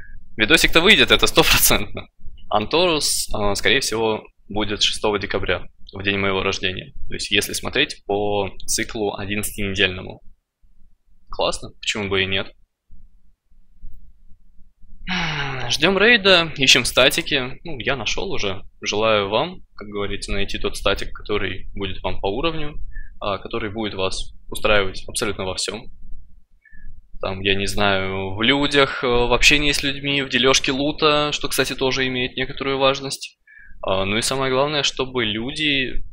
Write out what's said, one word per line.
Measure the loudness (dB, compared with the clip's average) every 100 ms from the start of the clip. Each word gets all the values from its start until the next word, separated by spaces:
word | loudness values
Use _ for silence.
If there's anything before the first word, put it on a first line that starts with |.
| -10 -12 -8 0
Видосик-то | 4 6 6 6
выйдет, | 6 6 6
это | 6 6
стопроцентно. | 6 6 6 6 4 0 -6 -10 -8 -8 -6 -2
Анторус, | 0 2 2 2 2 0 -2 -2
а, | 0 0 2
скорее | 2 2
всего, | 2 0 0 -2 -6 _ -8
будет | -2 -2 0
шестого | 0 0 0 0
декабря, | 0 -2 0 -2 -4 -12 -14
в | -6
день | -2 0
моего | 0 0
рождения. | 0 -2 -4 -6 -6 -2 0
То | 0
есть, | -4
если | -4 -4
смотреть | -4 -4 -2 -2 -4 -4
по | -2 0 -2 -4 -6 -4
циклу | -4 -4 -4 -4 -4
одиннадцатинедельному. | -6 -6 -6 -4 -4 0 0 -2 -10 -14 -16 -18 _ _ -20 -20 -20 _ _ -20 -10
Классно, | -2 -2 -2 -8 -10
почему | -6 -4 0
бы | 0
и | 0
нет? | -2 -4 -10 _ _ -16 -14 -14 -18 -20 -20 _ -20 -20 -10 -6 -6 -8 -16 -16 -18 -18 -18 -18 _ -12 -8 -4 -2 -2 -4 -4 -4 -4
Ждем | 0 2 4
рейда, | 4 4 4 4 2 2
ищем | 4 4 4
статики. | 4 4 4 -2 -2 -4 -8
Ну, | -8 -6
я | -4 -4
нашел | -2 -4 -2
уже. | 0 0 -2 -8 -10
Желаю | -4 0 2 2 2
вам, | 0 -2 -6 -16 -16
как | -10
говорится, | -4 -4 -4 -2
найти | 0 0 0
тот | -2 -2
статик, | 0 0 -2
который | -6 -4 -2 -2 -4 -6
будет | -6 -6 -4
вам | -2 0
по | 0
уровню, | 0 -2 0 -2 -2 -4 -2 -6 -6
а, | -4 -4
который | -4 -6 -4
будет | -4 -4
вас | -2 -2 -2 -6 -10 -8
устраивать | 0 4 6 4 -2 -6
абсолютно | -4 -4 -4 -4
во | -4
всем. | -4 -6 -8 -10 -6 -6 -6 -14 -20 _ _ -10 -8 -10 -10 -6
Там, | -4 -2
я | 0
не | 2 0
знаю, | 2 2 2 0 -2 -4
в | 0
людях, | 2 2 4 4 4 2
э, | 2
в | 2 4
общении | 4 6 4 4
с | 0
людьми, | -2 -2 -2 -2
в | 0
дележке | 2 4 4 2
лута, | 0 0 2 2 4 2
что, | -2 -2
кстати, | 0 -2 0
тоже | 0 0 0
имеет | -2 -2 -4
некоторую | -6 -4 -2 2
важность. | 2 2 -2 -8 -10 _ _ -20 -16 -8
А, | -2 0 0
ну | 0
и |
самое | 0 0 0
главное, | 2 2 0
чтобы | 0 -2 -2 -2 -2
люди, | -2 -4 -2 0 2 2 0 0